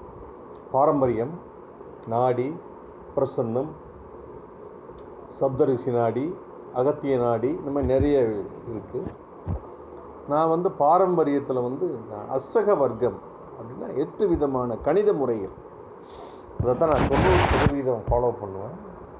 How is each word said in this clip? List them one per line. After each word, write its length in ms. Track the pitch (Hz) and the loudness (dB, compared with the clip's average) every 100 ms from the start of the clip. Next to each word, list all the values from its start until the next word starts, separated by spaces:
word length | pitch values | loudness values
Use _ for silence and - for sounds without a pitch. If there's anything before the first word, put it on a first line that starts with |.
| - - - - - - - | -16 -16 -16 -16 -16 -18 -2
பாரம்பரியம், 580 | 135 147 147 127 110 127 175 - - - - - - 113 | 4 4 4 2 2 -2 -6 -14 -18 -18 -18 -18 -14 -4
நாடி, 500 | 117 127 120 135 165 - - - - - - | 2 2 2 -2 -6 -14 -18 -18 -18 -8 -2
பிரசன்னம், 520 | 131 - 117 120 151 - - - - - - - - - - - - - - - - - | 0 0 -2 -2 -4 -8 -18 -18 -18 -16 -16 -16 -18 -18 -18 -18 -16 -16 -16 -16 -16 -2
சப்தரிஷி 520 | 135 131 139 120 131 | 0 4 2 2 0
நாடி, 440 | 120 117 113 156 - - - - | 2 2 2 -2 -6 -12 -16 -6
அகத்திய 440 | 123 135 147 143 127 | 0 2 2 0 2
நாடி, 300 | 120 113 123 | 2 2 0
இந்த 220 | 175 143 | -2 -4
மாதிரி 220 | 143 127 | -2 2
நிறைய 280 | 135 147 139 117 104 92 - 120 | 4 4 4 4 0 -6 -10 -10
இருக்கு. 340 | 107 - 127 175 - - - - - - - - - - - - | -10 -8 -8 -8 -10 -18 -10 -6 -6 -6 -16 -16 -16 -16 -14 -2
நான் 200 | 147 160 | 2 4
வந்து 200 | 165 180 | 2 0
பாரம்பரியத்துல 920 | - 147 180 185 170 147 143 139 127 | 4 6 6 6 4 4 2 2 0
வந்து 360 | 123 143 180 123 107 | 0 -2 -2 -4 -8
நான் 280 | 104 113 131 | -10 -4 -4
அஷ்டக 400 | - 233 202 175 | 0 2 4 4
வர்க்கம் 400 | 127 113 120 98 - - - - | 4 2 0 0 -10 -16 -16 -14
அப்படின்னா 360 | 113 139 165 127 | -12 -10 -6 -4
எட்டு 320 | 160 - 202 | -4 0 2
விதமான 480 | 160 147 127 123 110 | 4 2 2 0 0
கணித 360 | 139 185 214 | 2 4 4
முறைகள். 500 | 165 127 113 95 - - - - - - - - - - - | 4 2 0 -4 -8 -16 -18 -18 -18 -18 -16 -16 -16 -8 0
அதைத்தான் 280 | 120 123 165 | 2 4 4
நான் 200 | 139 - | 4 4
தொண்ணூறு 280 | 135 190 180 | 4 6 6
சதவீதம் 680 | - - - 143 127 113 - | 6 4 4 2 0 0 2
ஃபாலோ 280 | 120 123 107 | 2 2 0
பண்ணுவேன். 520 | 101 95 107 180 - - - | -6 -8 -8 -10 -14 -16 -16